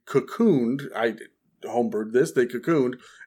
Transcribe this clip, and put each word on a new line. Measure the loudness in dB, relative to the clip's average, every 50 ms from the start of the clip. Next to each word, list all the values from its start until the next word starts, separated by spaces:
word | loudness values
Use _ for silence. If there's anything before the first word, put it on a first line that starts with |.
| _
cocooned, | -2 -2 -2 -2 -2 0 2 4 4 4 4 2 0 -2 -4 -6 -8 -4
I | -2 -2 -2 -2 -4 -10 -20 _ _ _ _ _ _ -12
homebrewed | -4 -2 -2 -2 0 -2 -4 -4 0 2
this, | 2 2 2 2
they | 0 0
cocooned, | 0 -2 -4 -2 0 2 2 2 0 -2 -6 -12 -20 -20 -20 -8